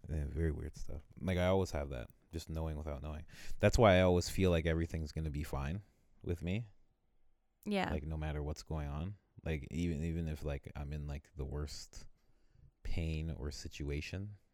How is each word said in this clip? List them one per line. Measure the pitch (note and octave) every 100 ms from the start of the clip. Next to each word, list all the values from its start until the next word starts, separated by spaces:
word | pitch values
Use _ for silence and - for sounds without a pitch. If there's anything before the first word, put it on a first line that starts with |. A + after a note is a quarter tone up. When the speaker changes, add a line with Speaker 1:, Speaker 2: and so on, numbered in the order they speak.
| -
Speaker 1:
yeah, | E2+ C#2+
very | C#2+ E2
weird | D2 - -
stuff. | - - - -
Like, | F#2 F2+
I | F2+
always | F#2+ F2+
have | D2+ C#2+
that. | B1+ - - _ E2
Just | -
knowing | D#2+ D#2+ D2+
without | D2+ C#2
knowing. | D2+ D2+ - - - -
That's | G#2 -
why | A2 F#2
I |
always | F#2 F2+ -
feel | - F#2
like | E2+ D#2+
everything's | D#2+ E2 E2 D#2
gonna | D#2+ D#2+
be | C#2+
fine | D#2 C#2 C#2 G2 - _ _ -
with | - E2+
me. | E2+ G#2 A2+ - _ _ _ _ - _ _ _ G#3
Speaker 2:
Yeah. | G3+ -
Speaker 1:
Like, | D#2 -
no | D#3
matter | D3+ D2+
what's | D2 -
going | - D#2+ C#2+
on. | D2 F2 G2+ _ - D#2+
Like, | D#2 -
even, | D#2 F2 D2+
even | E2 E2 E2
if, | D2+
like, | D2+ C#2 - -
I'm | C#2+
in, | D2+ D2
like, | C#2+ _ -
the | -
worst | D2 D2+ - - - - - _ _ _ - - _
pain | - - D#2+ D#2+ D#2+ D2+
or | D2
situation | - - - C#2+ C#2+ - F#2 G#2 G2+ _